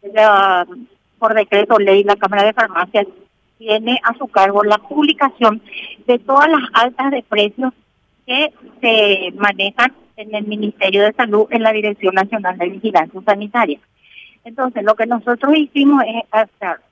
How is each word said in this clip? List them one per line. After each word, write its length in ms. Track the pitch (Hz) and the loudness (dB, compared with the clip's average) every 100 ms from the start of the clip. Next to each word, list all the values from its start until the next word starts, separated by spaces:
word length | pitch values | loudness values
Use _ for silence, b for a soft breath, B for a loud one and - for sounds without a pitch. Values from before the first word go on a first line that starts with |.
| 202 | -4
la, 540 | 214 214 202 196 185 175 180 - _ _ _ | 2 4 6 4 0 -2 -10 -20 _ _ _
por 160 | 226 | -2
decreto 460 | 220 202 202 208 226 | 0 0 0 2 2
ley, 240 | 202 196 | 4 4
la 100 | 202 | 4
Cámara 300 | 202 202 202 | 0 0 0
de 80 | 202 | 0
Farmacias 560 | 220 220 175 180 214 196 - _ _ _ _ | 2 -2 -2 -2 -2 -4 -8 _ _ _ _
tiene 400 | 226 214 220 247 | -4 -4 -2 -2
a 100 | 226 240 | -2 -6
su 120 | 269 | -4
cargo 340 | - 196 202 | 2 2 2
la 160 | 208 208 | 2 0
publicación 840 | - 294 294 302 277 - 233 220 - B B B - | -2 -2 0 0 -2 2 0 0 -10 B B B -2
de 140 | 240 | -2
todas 280 | - 269 302 | 2 2 4
las 140 | 311 247 | 2 0
altas 360 | 233 240 240 269 | 0 0 0 -4
de 140 | 269 | -4
precios 480 | - 214 208 208 262 - _ _ _ _ | -4 -2 -2 -2 -6 -6 _ _ _ _
que 280 | - 254 302 _ - - | -8 -4 -4 _ -20 -6
se 520 | 247 220 208 196 185 180 | 0 2 2 0 -4 -2
manejan 560 | 208 196 196 202 240 254 _ - | -2 -2 -6 0 -2 -2 _ -20
en 180 | 214 | -10
el 140 | 214 208 | -10 -8
Ministerio 560 | 208 214 - 190 196 | -6 -6 -4 -2 2
de 80 | 208 | 0
Salud, 340 | 214 233 208 220 | 0 -2 0 0
en 120 | 233 | 0
la 80 | 220 | 0
Dirección 420 | 214 208 208 190 | 0 -4 -2 -2
Nacional 460 | 190 196 220 190 185 | -2 -2 -4 -6 -4
de 100 | 180 | -6
Vigilancia 500 | 190 220 185 160 190 | -6 -2 0 -2 -6
Sanitaria. 540 | 190 202 208 240 208 147 _ _ B B B B | -2 -2 -2 -2 -2 -4 _ _ B B B B
Entonces, 380 | 233 233 254 240 | -20 -6 -6 -4
lo 140 | 202 220 | -2 0
que 100 | 226 | 0
nosotros 500 | 240 214 240 269 311 | -4 -2 -2 2 2
hicimos 460 | 294 285 277 285 220 | 0 0 2 2 0
es 160 | 226 226 | -4 -4
hacer 480 | 220 214 _ 190 165 _ | -2 -2 _ -10 -10 _